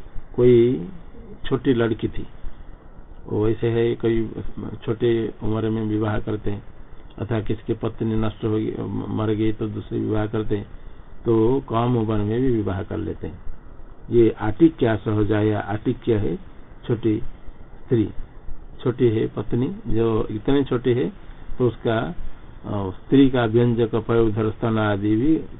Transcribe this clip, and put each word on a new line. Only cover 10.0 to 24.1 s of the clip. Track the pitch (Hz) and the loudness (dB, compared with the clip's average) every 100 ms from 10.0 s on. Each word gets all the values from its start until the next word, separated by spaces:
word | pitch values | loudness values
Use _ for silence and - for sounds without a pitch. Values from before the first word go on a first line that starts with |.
| 110 107 107 | -2 0 -2
करते | 110 107 104 | -2 -2 -2
हैं, | 104 - - - - - 120 | -4 -12 -14 -14 -14 -6 2
तो | 113 110 135 135 | 4 4 2 0
कम | 113 120 123 | 0 2 2
उम्र | 110 110 | 2 0
में | 104 117 | 0 2
भी | 131 | 2
विवाह | 113 101 98 | 2 0 -4
कर | 101 95 | -4 -6
लेते | 90 - 82 | -6 -6 -8
हैं। | 82 - - - - - - - | -8 -6 -6 -8 -14 -14 -14 2
ये | 117 110 - | 6 6 4
आटिक्या | 110 - 165 - 120 107 | 0 6 6 6 2 2
सह | 113 107 | 0 2
जाया, | 104 107 107 104 | 2 4 2 0
आटिक्य | - 104 - 120 - 107 | -2 -2 -2 -2 0 2
है | 113 180 - - - - - | 2 -2 -8 -16 -16 -10 -4
छोटी | 113 113 110 - - - - - - | -2 0 0 0 -4 -8 -12 -14 -12
स्त्री, | - 120 95 - - - - - - - | 0 2 2 -2 -6 -6 -6 -6 -6 -6
छोटी | 135 127 123 | -4 2 2
है | 110 123 | 4 0
पत्नी, | - 107 120 139 202 - | -2 -2 0 0 -2 0
जो | 113 113 110 - | 2 4 2 0
इतने | 107 120 139 | -2 2 2
छोटी | 135 123 127 | 2 0 2
है | 120 165 - - - - - | 2 0 -6 -14 -10 -4 0
तो | 123 | 0
उसका, | - 120 113 151 - - - - - - | 0 0 0 -2 -2 -2 -4 -10 -12 -6
अ, | 104 95 | -4 -4
स्त्री | - - 135 135 | -6 4 6 6
का | 131 117 | 4 2
व्यंजक | 117 120 117 113 117 | 4 4 4 2 0
पयोधर | - | 2